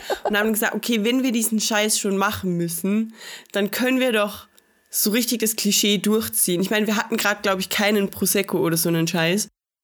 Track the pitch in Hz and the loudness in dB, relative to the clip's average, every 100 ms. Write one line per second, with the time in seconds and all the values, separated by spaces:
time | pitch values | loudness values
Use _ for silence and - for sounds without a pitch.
0 | - - - 208 214 208 226 214 - 226 | -4 -4 -2 0 0 0 -2 -2 -2 0
1 | 214 262 254 233 220 220 - 214 214 - | 2 0 0 0 0 0 0 0 2 0
2 | 202 196 202 - 185 170 170 170 196 214 | 0 0 0 -2 -2 -2 -2 -2 -2 0
3 | 220 - - - - 202 202 208 254 262 | -2 -8 -18 -18 -6 -2 -2 0 0 2
4 | 254 214 208 - - _ _ _ _ - | 2 2 0 -6 -18 _ _ _ _ -2
5 | 214 226 240 226 220 - 202 - 208 202 | 0 2 0 -2 -2 -2 0 2 4 2
6 | 208 220 220 - - 175 190 214 214 214 | 2 0 0 -2 0 2 2 0 0 0
7 | - 226 208 208 208 190 190 - 208 214 | -2 0 0 0 0 0 -2 0 2 2
8 | 196 - 190 202 196 175 165 165 170 165 | 0 0 0 0 0 0 2 2 2 2
9 | 165 175 165 202 - _ _ _ | 0 0 2 0 -2 _ _ _